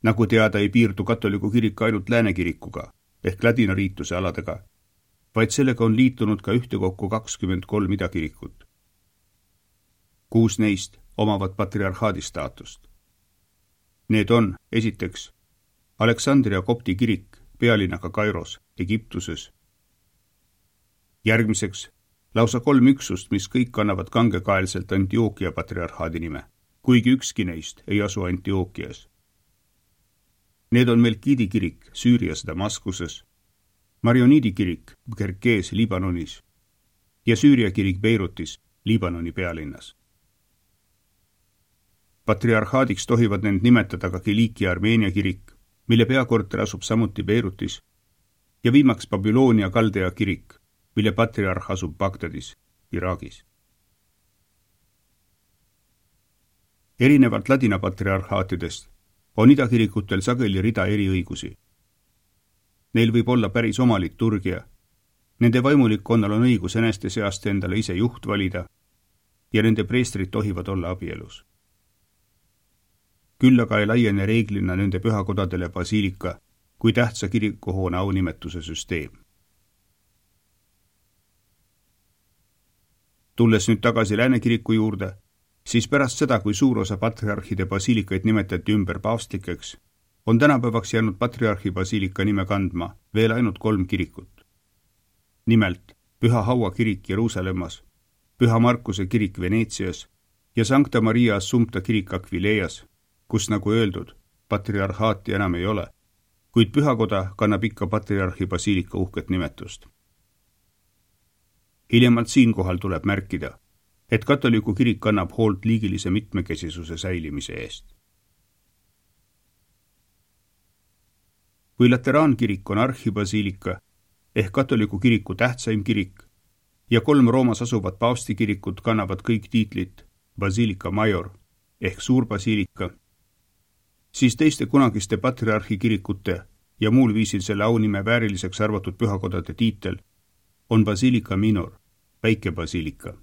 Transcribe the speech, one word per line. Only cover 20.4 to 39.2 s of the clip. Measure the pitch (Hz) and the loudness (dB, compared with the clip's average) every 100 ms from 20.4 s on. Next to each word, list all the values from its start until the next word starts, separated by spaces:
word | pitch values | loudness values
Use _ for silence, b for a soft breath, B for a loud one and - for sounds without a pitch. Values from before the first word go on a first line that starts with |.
| _ _ _ _ _ _ _ _ 110 | _ _ _ _ _ _ _ _ 0
Järgmiseks, | 113 110 107 101 95 - _ _ _ _ 110 | 2 2 0 -4 -8 -18 _ _ _ _ 0
lausa | 113 123 | 2 2
kolm | 120 139 123 | 2 6 6
üksust, | 135 - 92 - | 4 0 -8 -4
mis | 101 - | -4 -2
kõik | 131 123 | -2 -2
kannavad | - 104 95 92 | 0 -2 -2 -2
kangekaelselt | 117 117 95 95 98 95 95 92 | 2 2 2 0 0 0 -6 -4
Antioquia | 95 95 113 110 98 90 | -2 0 2 0 -2 -6
patriarhaadi | 90 82 90 85 - 82 82 | -6 -8 -8 -8 -6 -8 -6
nime, | 80 76 - _ _ _ | -8 -10 -14 _ _ _
kuigi | - 123 117 | 2 4 4
ükski | 131 - - 92 | 2 0 -6 -6
neist | 82 78 - - | -6 -14 -18 -4
ei | 101 | -2
asu | 101 101 | -2 -4
Antioquias. | 90 90 92 98 92 - 65 - _ _ _ _ _ _ _ _ _ _ _ _ _ _ _ _ _ | -4 -4 -4 -4 -4 -8 -14 -14 _ _ _ _ _ _ _ _ _ _ _ _ _ _ _ _ _
Need | 120 123 | 2 4
on | 117 | 4
Melkidi | 117 110 - 139 104 | 4 2 0 0 2
kirik | 107 90 - _ | 0 -4 -8 _
Süürias | - 120 120 87 78 - | -4 2 2 2 -6 -8
Damaskuses, | 78 101 - - 92 85 - _ _ _ _ _ _ _ _ | -6 -6 -6 -10 -8 -10 -12 _ _ _ _ _ _ _ _
Marioniidi | 117 127 123 151 120 | 2 4 6 6 4
kirik | 95 95 82 - _ - 113 | -2 -2 -4 -12 _ -16 -8
Kerkees | 101 95 120 110 87 | -8 -2 0 0 -2
Liibanonis | 95 113 92 95 87 78 - _ _ _ _ _ _ _ _ - | -2 -2 -2 -4 -6 -8 -14 _ _ _ _ _ _ _ _ 0
ja | 113 | 4
Süüria | 147 135 107 | 6 6 4
kirik | 92 98 92 | 0 0 0
Beirutis, | 110 113 90 - 80 - _ _ - | 2 2 0 -6 -12 -12 _ _ -2
Liibanoni | 110 87 85 | 0 0 -6